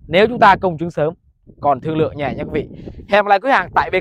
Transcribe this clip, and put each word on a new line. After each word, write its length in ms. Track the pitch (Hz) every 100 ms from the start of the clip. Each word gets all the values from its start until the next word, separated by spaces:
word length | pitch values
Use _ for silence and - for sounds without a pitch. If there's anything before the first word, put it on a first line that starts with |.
| -
nếu 200 | 170 226
chúng 120 | 240
ta 180 | 214 185
công 220 | 190 156
chứng 120 | 175
sớm 240 | 165 151 170 _ _ _ _
còn 200 | 143 131
thương 160 | 160 160
lượng 200 | 151 147
nhẹ 180 | 139 135
nha 80 |
quý 60 | 156
vị. 160 | 156 - - - -
Hẹn 220 | - 196
gặp 80 | 202
lại 140 | 196
quý 100 | 254
hàng 200 | 233 175
tại 160 | 160 151
B 40 | 185